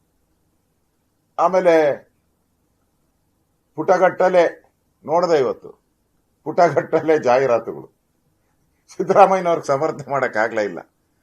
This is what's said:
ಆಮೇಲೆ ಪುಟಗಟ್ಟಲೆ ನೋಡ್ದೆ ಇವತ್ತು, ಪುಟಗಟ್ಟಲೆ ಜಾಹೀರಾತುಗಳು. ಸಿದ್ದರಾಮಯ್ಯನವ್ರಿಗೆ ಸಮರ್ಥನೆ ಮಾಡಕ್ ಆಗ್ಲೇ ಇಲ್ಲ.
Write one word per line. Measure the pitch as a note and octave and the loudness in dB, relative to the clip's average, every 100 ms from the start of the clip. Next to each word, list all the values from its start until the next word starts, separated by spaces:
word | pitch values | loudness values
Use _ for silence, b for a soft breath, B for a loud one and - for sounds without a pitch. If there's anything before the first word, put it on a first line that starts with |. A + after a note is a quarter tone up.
| _ _ _ _ _ _ _ _ _ _ _ _ _ - | _ _ _ _ _ _ _ _ _ _ _ _ _ -2
ಆಮೇಲೆ | E3+ F#3 F3+ D#3+ D3 B2 - _ _ _ _ _ _ _ _ _ _ _ _ _ _ _ _ | 0 2 2 2 2 -2 -10 _ _ _ _ _ _ _ _ _ _ _ _ _ _ _ _
ಪುಟಗಟ್ಟಲೆ | D3 D#3 F3+ F#3 - F#3 F3+ E3 - _ _ _ _ | -8 -2 2 2 0 2 2 0 -2 _ _ _ _
ನೋಡ್ದೆ | B2 E3+ F3+ D3+ | -4 -2 0 0
ಇವತ್ತು, | A#2 F#2+ - - _ _ _ _ _ _ | 0 -4 -14 -20 _ _ _ _ _ _
ಪುಟಗಟ್ಟಲೆ | D3+ E3 F3 C#3 - D#3 D3+ D#3 | -6 0 0 0 -2 -2 0 0
ಜಾಹೀರಾತುಗಳು. | B2 B2+ C3+ A#2 G#2 C#2+ - _ _ _ _ _ _ _ _ _ _ | 2 0 2 -2 -4 -12 -18 _ _ _ _ _ _ _ _ _ _
ಸಿದ್ದರಾಮಯ್ಯನವ್ರಿಗೆ | - F#3 F#3+ F#3+ F#3+ F3 D#3+ C#3+ | -8 0 6 6 4 -2 -4 -2
ಸಮರ್ಥನೆ | C#3 D#3 C#3+ C3+ | -4 -4 -6 -8
ಮಾಡಕ್ | C#3 B2 G#2+ | -4 -4 -2
ಆಗ್ಲೇ | A2+ A2 | -2 -2
ಇಲ್ಲ. | G2+ E2+ - _ _ _ | -6 -8 -16 _ _ _